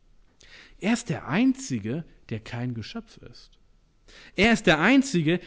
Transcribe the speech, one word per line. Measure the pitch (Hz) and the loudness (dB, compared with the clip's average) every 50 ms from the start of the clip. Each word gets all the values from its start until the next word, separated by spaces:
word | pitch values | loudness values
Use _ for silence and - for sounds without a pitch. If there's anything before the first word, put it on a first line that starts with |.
| _ _ _ _ _ _ _ _ - - - - - - - - | _ _ _ _ _ _ _ _ -20 -20 -20 -20 -20 -20 -14 -6
Er | - 196 240 | -2 -2 -2
ist | 226 - - | -2 -2 -4
der | 143 104 85 104 | -8 -8 -6 -4
Einzige, | 135 196 247 269 254 - - - 131 113 98 107 123 165 160 - - - _ - | 0 2 2 2 0 -2 -4 -8 -6 -6 -6 -6 -6 -8 -8 -12 -18 -20 _ -10
der | 117 107 | -10 -10
kein | - - - 120 123 127 120 | -10 -10 -10 -8 -6 -6 -8
Geschöpf | 117 104 - - 226 - - - - | -8 -10 -12 -12 -14 -14 -16 -20 -20
ist. | - - - - - - _ _ _ _ _ _ _ _ _ _ _ - - - - - - | -20 -20 -20 -20 -20 -20 _ _ _ _ _ _ _ _ _ _ _ -20 -20 -20 -20 -8 -2
Er | - 190 233 226 | 2 2 4 4
ist | - - | 4 4
der | 185 160 147 | 4 4 4
Einzige, | 165 208 269 277 262 - - 175 151 151 170 175 - | 4 4 6 4 4 4 2 0 2 2 0 0 -2